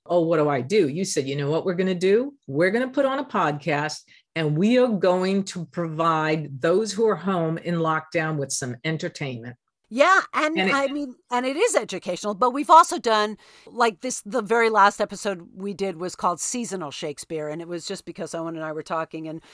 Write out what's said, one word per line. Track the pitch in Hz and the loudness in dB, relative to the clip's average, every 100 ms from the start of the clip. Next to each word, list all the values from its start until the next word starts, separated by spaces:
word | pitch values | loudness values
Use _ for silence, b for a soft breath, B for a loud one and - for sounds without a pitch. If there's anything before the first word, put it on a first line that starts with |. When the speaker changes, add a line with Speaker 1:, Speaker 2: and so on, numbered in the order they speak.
| - | 0
Speaker 1:
"Oh, | 175 | 2
what | 165 160 | 4 4
do | 147 | 4
I | 139 | 2
do?" | 127 214 151 | 2 2 2
You | 156 190 | 0 -2
said, | - 135 | -2 -2
"You | 139 | -2
know | 143 | 0
what | 160 - | 0 0
we're | 175 | 0
gonna | 185 180 | 0 2
do? | 185 208 285 - - | 4 4 2 -8 -6
We're | 139 185 | 0 2
gonna | 220 254 | 2 0
put | 269 269 | 0 0
on | 269 | 0
a | 269 | -2
podcast, | 208 160 147 165 147 151 - - b _ 165 | 0 0 0 -2 -2 -2 -6 -14 b _ -2
and | 156 151 | 0 2
we | 208 247 | 4 4
are | 247 | 4
going | 202 185 180 185 196 190 | 2 2 2 2 0 -2
to | 180 160 | -8 -8
provide | - 170 156 165 156 156 160 147 135 | -6 -4 0 2 2 0 0 -4 -2
those | 165 185 220 | 2 2 0
who | 196 226 | 0 0
are | 180 | 2
home | 180 185 160 165 | 0 0 0 -2
in | - 170 | -2 -2
lockdown | 160 156 - 170 160 151 | 0 0 -2 -2 -2 -2
with | 139 | -4
some | - 131 123 | -6 -6 -6
entertainment." | 160 160 175 - 135 123 120 123 _ _ _ | -4 -4 -6 -6 -8 -8 -12 -16 _ _ _
Speaker 2:
Yeah, | 226 330 381 - | 2 4 4 2
and | - 311 339 | -2 0 0
Speaker 1:
And | 370 | 0
it | 277 | 0
Speaker 2:
I | 277 | 0
mean, | 285 277 240 _ | -4 -8 -12 _
and | 247 254 | -2 -2
it | 277 | 0
is | 480 277 | 2 0
educational, | 208 185 190 175 208 190 | -2 -6 -6 -6 -4 0
but | 247 | 0
we've | 262 294 | 2 6
also | 320 349 330 | 8 8 2
done, | 233 214 208 208 B B B | 2 2 2 -4 B B B
like, | 226 233 185 | 0 0 0
this, | 254 - | -6 -8
the | 202 233 | -4 -4
very | 202 233 226 | 2 2 4
last | 214 196 - | 6 6 4
episode | 208 196 208 185 170 - | -4 -4 -6 -6 -10 -10
we | 202 | -10
did | 180 196 160 | -4 -6 -4
was | 180 - | -8 -2
called | 196 175 | -2 -2
Seasonal | - 247 226 185 151 | -4 -4 -4 -6 -6
Shakespeare, | - 156 143 - 160 151 | -6 -8 -8 -8 -8 -6
and | 151 | -8
it | 165 | -8
was | 175 - | -10 -8
just | 190 - | -10 -12
because | 170 165 170 | -12 -8 -6
Owen | 165 165 | -6 -8
and | |
I | 156 | -8
were | 156 | -8
talking, | 151 165 160 160 160 | -4 -4 -4 -8 -10
and | 156 B | -12 B